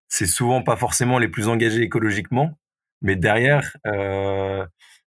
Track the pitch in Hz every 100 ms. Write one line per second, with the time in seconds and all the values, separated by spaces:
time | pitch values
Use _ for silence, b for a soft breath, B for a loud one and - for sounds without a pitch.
0 | _ - 98 - 123 127 123 110 120 -
1 | 123 127 113 - 107 113 117 110 120 120
2 | 110 101 87 123 160 151 _ _ _ _
3 | 98 95 107 110 127 143 - - 107 101
4 | 98 98 98 98 98 98 92 - B B
5 | _